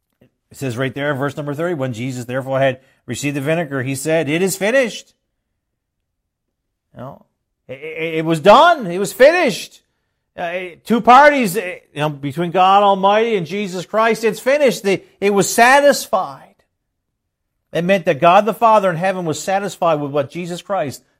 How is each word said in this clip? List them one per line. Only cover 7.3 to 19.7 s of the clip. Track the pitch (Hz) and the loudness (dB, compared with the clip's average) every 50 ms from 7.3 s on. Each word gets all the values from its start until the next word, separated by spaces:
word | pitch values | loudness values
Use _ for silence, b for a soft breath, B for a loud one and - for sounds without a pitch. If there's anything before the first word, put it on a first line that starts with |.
| _ _ _ _ _ _ _ - | _ _ _ _ _ _ _ -18
it, | 131 135 | -16 -16
it, | 151 156 - 160 160 165 160 | -14 -14 -10 -8 -8 -4 -4
it | 160 165 | -4 -2
was | 165 165 156 | -2 -2 2
done. | 139 196 214 262 320 349 339 302 226 | 6 6 8 8 6 4 2 0 -2
It | 175 175 190 | -6 -6 -6
was | 202 - - | -6 -6 2
finished. | - 254 294 339 359 330 247 165 - - - _ _ _ _ _ _ _ _ _ _ _ _ _ | 4 4 6 6 4 0 0 -2 -4 -10 -16 _ _ _ _ _ _ _ _ _ _ _ _ _
Uh, | - 175 170 175 185 185 180 156 _ _ | -10 -10 -8 -8 -10 -10 -12 -16 _ _
two | - 220 240 | -2 -2 2
parties, | - 233 247 262 294 294 294 277 240 190 165 | 4 6 8 8 8 6 4 2 -2 -2 -4
uh, | 214 185 185 175 - _ _ _ | -6 -6 -8 -12 -14 _ _ _
you | - | -4
know, | 147 151 | -4 -4
between | 147 139 139 143 131 165 175 175 | -4 -6 -10 -8 -6 -6 -6 -2
God | 160 185 180 190 196 202 208 | 2 2 4 6 6 6 4
Almighty | 196 196 190 190 196 208 214 226 233 226 | 4 2 2 2 2 2 2 0 0 -2
and | 190 165 | -4 -4
Jesus | 135 180 202 214 180 180 185 160 | -6 -6 -6 -6 -6 -8 -10 -10
Christ, | - - 214 226 233 226 220 226 | -4 -2 0 0 0 0 0 -2
it's | 220 208 214 | -4 -4 -2
finished. | - 247 277 294 294 240 170 - - | -2 -2 0 2 2 0 0 0 -2
The, | 196 185 - B B B B | -2 -2 -4 B B B B
it | 196 202 | -2 0
was | 208 196 - - - | 2 0 0 0 2
satisfied. | 233 233 247 269 - 190 285 247 - - - - 196 175 139 131 135 - _ _ _ _ _ _ _ _ _ _ _ _ _ _ _ _ _ _ _ _ _ _ _ _ _ | 4 4 6 6 6 6 4 2 2 -2 -4 -4 -4 -4 -6 -12 -18 -20 _ _ _ _ _ _ _ _ _ _ _ _ _ _ _ _ _ _ _ _ _ _ _ _ _
It | - 160 170 | -6 -4 0
meant | 180 196 196 160 | 0 0 0 2
that | 180 165 127 | -2 0 4
God | 160 170 180 202 208 | 4 6 6 6 4
the | 220 208 | 2 -2
Father | - 233 226 220 214 190 185 | 2 2 4 4 4 2 0
in | 170 | -2
heaven | 156 180 190 190 185 180 | -2 -4 -4 -4 -4 -4
was | 160 143 147 | -6 -6 -6
satisfied | - - 190 196 202 190 | -4 -4 -4 -2 -4 -6